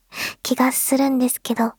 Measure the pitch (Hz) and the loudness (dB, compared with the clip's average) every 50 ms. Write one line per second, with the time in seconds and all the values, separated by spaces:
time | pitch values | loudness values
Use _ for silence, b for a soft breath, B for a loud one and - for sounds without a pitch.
0 | _ B B B B B B B - - 254 - 254 262 254 - - - 269 262 | _ B B B B B B B -4 -2 0 2 2 2 2 0 0 0 2 2
1 | 277 277 269 254 254 247 - - - - 233 - 226 226 - | 2 2 2 2 2 2 0 -4 -4 -4 -2 0 0 -2 -2